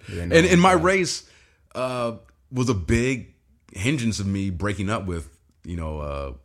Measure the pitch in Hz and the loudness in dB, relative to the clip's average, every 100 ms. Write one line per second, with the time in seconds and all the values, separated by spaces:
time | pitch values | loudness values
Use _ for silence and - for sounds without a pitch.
0 | - 92 87 165 175 175 185 180 175 196 | -12 -8 2 4 6 6 6 6 4 2
1 | 165 - - _ _ _ _ - 127 123 | 0 -4 -12 _ _ _ _ -6 -6 -4
2 | 120 110 - _ _ 123 127 104 82 117 | -6 -8 -16 _ _ -2 0 0 2 2
3 | 127 127 - _ _ _ _ 98 110 147 | 2 -2 -8 _ _ _ _ -6 -2 0
4 | 117 104 98 98 98 85 101 98 98 110 | 0 -2 -2 -2 -2 -4 -4 -2 -4 -4
5 | 95 85 69 _ _ _ - 87 80 76 | -4 -8 -8 _ _ _ -10 -8 -6 -8
6 | 73 71 69 67 | -8 -8 -8 -12